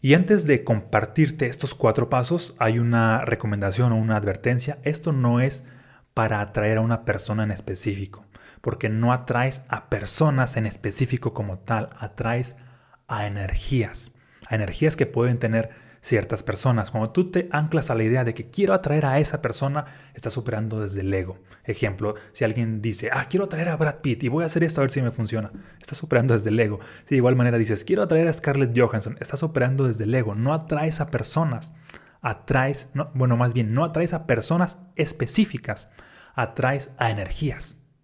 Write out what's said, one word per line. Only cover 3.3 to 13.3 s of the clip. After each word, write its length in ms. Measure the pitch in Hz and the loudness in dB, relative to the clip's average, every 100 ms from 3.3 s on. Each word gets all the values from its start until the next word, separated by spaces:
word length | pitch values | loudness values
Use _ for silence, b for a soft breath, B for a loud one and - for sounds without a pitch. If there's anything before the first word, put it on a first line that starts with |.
| 117 113 101 98 95 123 | -2 -2 -2 -2 2 2
o 40 | 113 | 2
una 200 | 110 107 | 2 0
advertencia. 640 | 101 95 123 123 123 147 | 0 -2 0 0 -2 -4
Esto 300 | - 156 170 | -4 -4 -2
no 260 | 139 123 120 | 2 2 4
es 240 | 131 - B B B B B | 2 -2 B B B B B
para 280 | - 110 107 | -2 0 0
atraer 380 | 104 104 107 110 | -2 -2 0 2
a 20 | |
una 240 | 113 113 | 2 0
persona 400 | - 104 - 107 | -2 -4 -2 -2
en 80 | 107 | -2
específico, 760 | 92 - 95 - 98 98 - - B B B | -4 -6 -6 -4 -6 -8 -14 -20 B B B
porque 280 | - 110 110 | -6 -4 -2
no 240 | 110 117 | 2 2
atraes 500 | 123 123 120 131 135 - | 2 0 0 0 -4 -8
a 200 | - - | -10 -4
personas 680 | 101 98 - 156 135 127 - | -4 -4 0 2 2 0 0
en 100 | 110 | -4
específico 680 | - 113 - 127 123 - | -4 -6 -2 -2 -2 -4
como 260 | - 104 92 | -4 -6 -8
tal, 300 | - 113 107 - | -4 -4 -4 -10
atraes 560 | 107 - 117 120 127 - B B B B _ | -14 -6 -2 -2 -4 -10 B B B B _
a 220 | 110 | -6
energías, 840 | 104 | -6